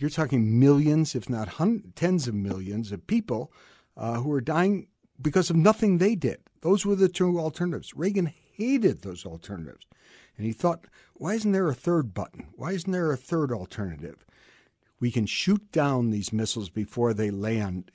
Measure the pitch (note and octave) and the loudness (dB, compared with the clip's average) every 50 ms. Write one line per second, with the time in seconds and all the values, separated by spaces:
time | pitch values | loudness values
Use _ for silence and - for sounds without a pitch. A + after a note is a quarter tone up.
0 | C#3 D3+ D3+ - D#3+ C3+ C#3 B2 A2+ G#2+ A2 A#2+ C3 C#3 C#3+ C#3+ D3 D3+ D3+ D#3+ | -6 -4 -2 -2 -2 0 2 2 2 4 6 6 8 8 8 6 6 4 4 4
1 | D#3+ D3 - C3 G#2+ - B2 A2+ A2 G2 - - D#3+ G#3 A#3 G#3+ - - - - | 2 0 -2 -6 -4 -4 -4 -4 -4 -8 -4 -2 0 0 0 0 -4 -12 -8 -2
2 | D#3+ F3 F#3 F3+ C3+ A#2+ A2 G#2 G2 G2 F#2+ F#2+ F#2+ F#2+ G2+ G#2+ A#2 G#2 G#2 F2+ | 0 0 2 2 0 -2 -2 -2 -2 -2 -4 -6 -6 -6 -6 -6 -6 -6 -8 -10
3 | - - G#3 A#3 G#3+ - B2 A2 - - _ - - - - _ _ _ _ - | -4 -2 -2 -2 0 -2 -4 -6 -6 -8 _ -20 -20 -20 -20 _ _ _ _ -8
4 | A2 A2+ A#2 A#2 B2 D3 D3 C#3 A#2+ D#3 D#3 D#3+ F3+ G3 G3+ F#3 - - _ _ | -6 -4 -4 -2 -2 -2 -2 -2 -2 -2 0 2 2 2 2 0 -4 -10 _ _
5 | _ _ _ - B2+ D3 C#3 F#3 F3 - E3+ E3 D#3+ G3+ A3 G#3+ A3+ G#3 F#3 E3+ | _ _ _ -4 -4 0 2 2 2 4 4 6 6 6 6 6 4 4 4 4
6 | F3+ G3+ A#3 F3+ - A#2+ - - _ _ _ _ - D#3+ F#3+ G3+ - G3+ G3+ F#3 | 4 2 2 2 -2 -4 -4 -4 _ _ _ _ 2 2 2 2 2 0 2 4
7 | F#3+ F3+ F#3 - F#3 F3+ F3 F3 D#3+ D#3+ D3+ - F3 F3+ D#3 G#2+ - - - - | 2 2 2 2 0 2 2 0 -2 -4 -4 -2 -4 -4 -4 -6 -8 -12 -8 -4
8 | D#3+ G3 G3+ G3+ F3 D#3 - _ _ _ _ - G#3 B3 C4+ C4+ A3+ E3+ - - | -2 0 0 0 0 0 -2 _ _ _ _ -6 -2 0 0 4 4 2 2 2
9 | - G2 F2+ F2+ - F2+ E2 E2 - - G2+ F2 D#2+ C2+ - _ - _ _ _ | -6 -12 -12 -10 -12 -12 -12 -12 -10 -10 -10 -10 -10 -12 -14 _ -20 _ _ _
10 | _ _ - - - _ _ - G#2 A2 A2 - - F3 E3+ E3+ - - _ _ | _ _ -20 -20 -20 _ _ -6 -6 -6 -4 0 0 0 0 -2 -8 -20 _ _
11 | _ _ _ - - D#3+ G#3 A3+ G#3+ G#3 G3 F#3+ F#3+ E3 C3 - - F3 F3 E3+ | _ _ _ -10 -6 -4 -4 0 0 2 2 2 2 0 -2 -2 0 2 2 2
12 | C#3+ A2+ F#2 G2+ F2 - - - - - - - A#2+ D3+ G3 F#3 E3 F#3+ F#3 F3+ | 2 0 -4 -6 -8 -8 -10 -18 -20 -20 -14 -10 -8 -6 -6 -6 -4 -4 -2 -2
13 | F3 D#3 C#3+ B2+ - - E3+ E3 D3+ C3 A#2+ G#2+ F#2 - - - G#2 F#2 E2 D2 | 0 0 -2 -2 -4 -4 -2 -2 0 -2 -2 -6 -6 -10 -8 -8 -8 -8 -8 -10
14 | D2+ D#2 D2 - _ _ _ _ _ _ _ _ _ _ _ _ _ _ _ _ | -12 -14 -16 -18 _ _ _ _ _ _ _ _ _ _ _ _ _ _ _ _
15 | B2 A#2+ A#2+ B2 A2 G2+ - - - F3+ G3+ G#3 - _ - D#3+ D3 C#3+ C3+ B2+ | -4 -2 0 0 -2 -2 -2 -4 0 0 0 0 0 _ -2 0 0 2 2 0
16 | A#2+ A#2 G#2+ G#2 G2 - A2 A2 A2 A2 - A#2 G#2 F2+ - A2 G#2 G2+ - B2 | 0 0 0 -2 -4 -4 -2 -2 -2 -2 -4 -6 -8 -8 -6 -6 -6 -6 -2 0
17 | A#2+ A#2+ A2+ G#2 A2 G#2 G2+ G2 G2+ A2 A2+ A2 G#2 F#2+ F2+ F#2 F2+ - _ | 0 0 0 0 -2 -2 -2 -4 -4 -2 -2 -2 -2 -2 -4 -6 -8 -10 _